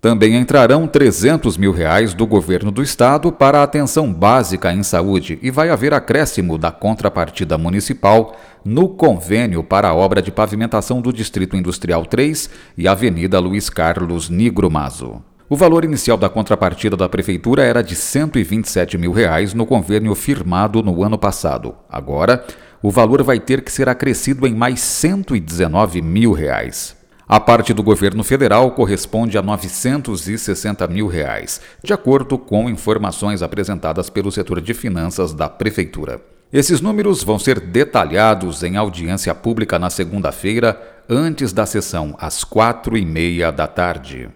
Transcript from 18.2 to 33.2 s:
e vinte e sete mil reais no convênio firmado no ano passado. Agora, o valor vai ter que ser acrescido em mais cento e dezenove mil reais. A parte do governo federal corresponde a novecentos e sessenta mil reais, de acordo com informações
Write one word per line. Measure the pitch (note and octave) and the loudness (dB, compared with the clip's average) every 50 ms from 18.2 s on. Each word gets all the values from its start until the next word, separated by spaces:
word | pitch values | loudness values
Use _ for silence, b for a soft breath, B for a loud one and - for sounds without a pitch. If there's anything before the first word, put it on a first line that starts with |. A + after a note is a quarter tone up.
| D3+ D3+ - | -2 0 0
e | C3 G2 | -2 -2
vinte | - G2 A2+ G#2 | 0 -2 -4 -4
e | - | -2
sete | - F#2+ F2 - - | -2 -2 -2 -2 -2
mil | F2 E2+ F2 F2 | -2 -2 0 2
reais | G#2+ A#2 F2 D#2+ E2 G2+ G2+ G2 | 2 2 2 2 0 0 -2 -2
no | A#2 A2+ | -4 0
convênio | - C3 A2+ E2+ E2 G#2 G#2+ A2 A2 G2+ | 2 2 0 2 2 0 0 2 0 -2
firmado | - - - C#3 C3 F2 F2 F2 F#2 G2+ G#2+ G#2 A2 A2 | -2 -2 -2 -2 -2 -2 -2 0 0 0 2 0 0 0
no | G#2 F2 E2 | 0 0 0
ano | F#2+ G#2+ G#2+ | 0 0 0
passado. | G#2 - G2+ F#2 - - E2 C2+ A#1 B1 B1 - - _ _ | 0 0 -2 -2 -2 -4 -4 -4 -4 -6 -10 -14 -14 _ _
Agora, | - A#1 C#2 C2+ C#2+ D2 - - B2+ B2 B B B B B B B B | -12 -12 -8 -6 -2 0 2 2 2 2 B B B B B B B B
o | - G#2 | -4 0
valor | F#2+ B2 A2+ A2 B2 C#3 C3+ | 4 4 4 4 4 2 4
vai | C3+ B2+ A2+ | 2 0 0
ter | - - C3 C3 | 0 -2 -2 -2
que | - - | -2 -6
ser | - - C#3 | -4 -2 0
acrescido | B2+ B2 - - C3+ A#2 - - - C#3 C3 C3 | 0 0 0 0 -2 -2 -2 -2 -4 -2 0 0
em | C3 A2+ | 0 0
mais | A2 A#2+ B2 C3 - | 0 0 0 0 -2
cento | - - - - - D#3+ F#3+ G3 F#3+ - C3 | -4 -4 -2 0 0 0 0 0 -2 -2 -4
e | G#2+ | -4
dezenove | D#2+ D#2 E2 E2+ F2+ D#2+ D#2 F#2 A2 F#2+ E2 F2+ | -4 -4 -2 -2 0 0 2 2 0 2 0 -4
mil | E2 D#2+ F2 G#2 A#2 A#2 F#2+ | -4 0 2 2 4 4 2
reais. | D#2+ D#2+ C#2+ B1+ G1+ A1 B1+ - - - - - _ _ b b b b | 2 0 -2 -2 -4 -4 -6 -8 -10 -12 -12 -14 _ _ b b b b
A | b G#2 G#2+ | b 2 4
parte | - - A#2+ A2+ G#2+ - A#2 | 6 6 4 4 4 2 0
do | G2+ | 0
governo | G2+ A2 G#2 F#2 G2 G2+ F#2+ G#2+ | 4 4 4 4 4 0 0 -2
federal | A2 - C3 C3+ C3+ G#2+ G2 A2+ B2+ B2+ | -2 0 0 2 4 4 4 4 4 2
corresponde | B2+ - A#2+ G2 G2+ F2+ - - - A2 A#2 A2+ G2 | 2 0 0 0 0 -4 -4 -4 -4 -2 -2 0 0
a | G#2 | -2
novecentos | F#2 F#2+ G#2 F#2+ F#2+ F2+ - - - B2 C3+ D3 B2+ A#2+ G#2 E2+ D2+ | -2 -2 -4 -4 -6 -8 -8 -4 -2 -2 -2 -2 -4 -6 -8 -8 -6
e | F2+ G#2 | -8 -8
sessenta | A2+ - - F#2+ - - G#2+ G2+ - G2 | -6 -4 -6 -6 -4 -4 -6 -4 -4 -4
mil | E2 E2+ G2+ G#2+ | -4 -2 -2 -2
reais, | G2 E2+ E2 D2+ C2 A1 G1+ G1+ - - B B B B B | -2 -2 -4 -4 -4 -4 -8 -8 -10 -12 B B B B B
de | - - G#3 | -4 -4 -4
acordo | - - B2+ C3+ C#3 C3 C3 C#3+ | -2 2 2 2 2 2 0 -4
com | B2+ - - G#2 G#2 A2+ B2 | -4 -4 -2 -2 -2 0 -2
informações | A2 - - G#2+ G#2+ A2 G#2 F#2+ F2 - | -4 -4 -2 -2 0 0 0 -4 -4 -4